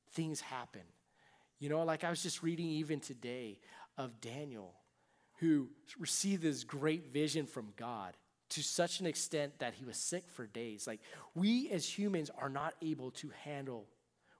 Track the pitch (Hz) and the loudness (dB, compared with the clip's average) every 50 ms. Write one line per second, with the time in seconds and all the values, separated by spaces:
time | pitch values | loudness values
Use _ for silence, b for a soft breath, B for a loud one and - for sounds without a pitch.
0 | _ _ - 165 165 160 156 - - - 131 127 120 - - 107 90 85 - _ | _ _ -2 -2 0 0 0 -2 -4 -6 -6 -6 -6 -8 -10 -16 -16 -18 -20 _
1 | _ b b b b b b b b b b _ 139 143 151 160 165 165 160 156 | _ b b b b b b b b b b _ -2 2 2 4 4 4 2 2
2 | - 170 170 170 - 180 - - - 165 170 160 170 165 156 156 160 147 156 143 | 2 0 0 0 0 -2 -2 0 0 0 2 2 0 2 2 2 2 2 0 -2
3 | - - 135 120 110 120 123 127 123 110 101 - B B B B B B _ - | -2 -6 -8 -8 -6 -6 -6 -4 -6 -8 -10 -12 B B B B B B _ -6
4 | 135 127 117 113 110 117 117 139 151 147 127 110 98 90 85 - _ _ _ b | -6 -6 -6 -8 -8 -8 -6 -6 -6 -6 -8 -8 -10 -12 -14 -18 _ _ _ b
5 | b b b b b b b - 165 165 156 147 135 123 - - _ - - - | b b b b b b b 2 6 8 8 8 6 2 -4 -14 _ -16 -10 -6
6 | 175 - - - - 196 196 185 165 160 143 123 123 117 - 139 139 156 156 175 | -2 0 2 2 4 4 4 4 4 2 2 2 -2 -4 -4 2 2 4 2 2
7 | 165 139 123 147 151 151 135 160 147 127 - 135 113 104 98 - 120 120 120 110 | -2 -2 2 2 2 4 4 2 0 0 -4 -6 -8 -8 -8 -8 -6 -4 -4 -4
8 | 98 92 87 - _ _ _ _ _ _ - 156 143 - - - 170 175 - - | -6 -6 -8 -12 _ _ _ _ _ _ -4 -2 -2 0 2 2 2 2 2 0
9 | 190 170 147 - - - - 156 147 143 143 - 139 123 113 104 131 123 107 - | 0 0 0 0 -2 0 2 0 0 0 -2 -4 -4 -4 -4 -6 -8 -8 -6 -4
10 | - - 170 180 180 - - - 120 107 104 117 117 117 107 104 - - 110 107 | -2 -2 -2 -2 -4 -6 -10 -10 -10 -6 -4 -4 -4 -4 -4 -4 -6 -6 -6 -6
11 | B B B B B B B 165 185 208 233 247 269 311 214 175 143 - - - | B B B B B B B 4 6 6 6 6 4 2 0 0 0 0 0 0
12 | 202 208 190 170 151 143 - - 135 139 135 139 147 165 - - 170 160 156 131 | 2 2 4 2 0 -2 -4 -4 -4 -2 0 0 -2 -2 -4 -2 -2 -2 -2 -2
13 | 127 127 123 - - 151 143 - - 147 147 139 139 135 127 117 104 - - _ | -2 -6 -8 -8 -10 -10 -10 -10 -8 -6 -6 -6 -4 -6 -6 -8 -8 -12 -18 _
14 | _ _ _ b b b b b | _ _ _ b b b b b